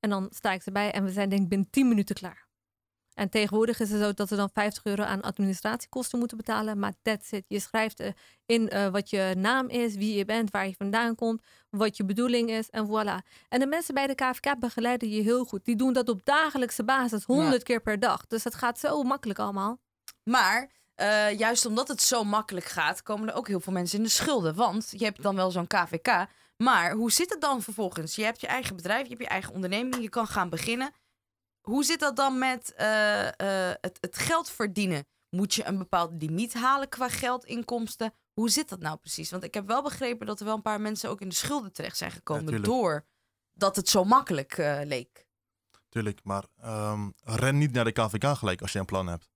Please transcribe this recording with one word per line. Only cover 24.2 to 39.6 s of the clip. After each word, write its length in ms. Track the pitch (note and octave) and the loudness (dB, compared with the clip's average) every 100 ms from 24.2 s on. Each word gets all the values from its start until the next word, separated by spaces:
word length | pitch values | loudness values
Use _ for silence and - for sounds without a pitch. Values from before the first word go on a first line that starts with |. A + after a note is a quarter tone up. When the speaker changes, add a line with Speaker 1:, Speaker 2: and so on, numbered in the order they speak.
| - C4+ E3 | 2 2 0
Speaker 2:
Want 380 | D#3+ A#3 G3 - F#3+ | 2 0 0 -6 -4
je 80 | |
hebt 180 | G#3+ G3+ | -4 0
dan 120 | G3+ G3 | -2 0
wel 140 | F#3 | 0
zo'n 160 | F3+ F3 | 0 0
K 180 | G3+ - | 0 0
V 120 | E3 | -2
K, 240 | - G3+ G3 _ _ _ | 2 2 0 _ _ _
maar 360 | A#3+ A3 E3+ | 4 6 4
hoe 200 | G#3+ A#3 | 2 2
zit 180 | - F4+ | 2 2
het 100 | E4+ | 0
dan 220 | D4 C4 | 0 0
vervolgens? 520 | G#3 G#3+ G3 F3 D#3+ | -4 -4 -4 -4 -6
Je 100 | - | -4
hebt 160 | G#3+ A#3 | -4 -4
je 60 | - | -4
eigen 300 | B3 A#3+ F#3 | -4 -4 -8
bedrijf, 260 | F3 A3 | -2 -2
je 60 | C4 | -2
hebt 120 | A#3+ | -10
je 60 | B3 | -4
eigen 240 | F#3+ F#3+ | -4 -4
onderneming, 480 | - F3+ G3+ B3+ B3+ | -6 -2 -2 -2 -4
je 60 | A3 | -4
kan 180 | A#3+ A3 | -4 -2
gaan 220 | - F3+ | -2 -2
beginnen. 420 | E3 - A#3+ C4+ - _ _ _ _ _ _ | -2 -2 -2 -4 -8 _ _ _ _ _ _
Hoe 220 | - C4 | -2 0
zit 160 | C#4+ E4 | 2 2
dat 160 | D4 B3 | 0 2
dan 220 | C#4 C4 | 2 2
met, 360 | C4 B3+ - | 0 -2 -8
eh, 520 | - G#3+ G#3+ G#3 G#3 G3 | -2 0 4 4 2 -2
eh, 480 | - G3 G3 F3+ - | -2 -2 0 0 -2
het, 180 | F#3 - | -6 -8
het 180 | F3+ - | -10 -4
geld 320 | - E4 - | 0 0 0
verdienen? 560 | - G#3+ F#3 G3 D#3 D3 _ _ | -4 -2 0 0 0 -4 _ _
Moet 240 | F3 G3+ | -2 0
je 100 | - - | 0 -2
een 120 | F#3+ | -4
bepaald 440 | F3+ F#3 E3+ E3 | 0 0 0 -2
limiet 320 | D#3 E3 A#3 | -4 -2 -4
halen 340 | A#3+ B3+ C#4 C4+ | -2 2 2 0
qua 200 | - B3+ | -4 -4
geldinkomsten? 1080 | - B3 B3 - A#3 A#3 A#3+ A3+ - A3 _ _ | -2 -2 -4 -6 -10 -6 -6 -6 -6 -8 _ _
Hoe 180 | - A3+ | -2 2
zit 180 | B3+ D#4 | 2 0
dat 120 | F#3 | -6
nou 160 | D#3 D#3 | -8 -8
precies? 340 | - - D#3 | -10 -10 -8
Want 140 | F#3 | -8
ik 100 | F3+ | -6
heb 120 | G#3 | -8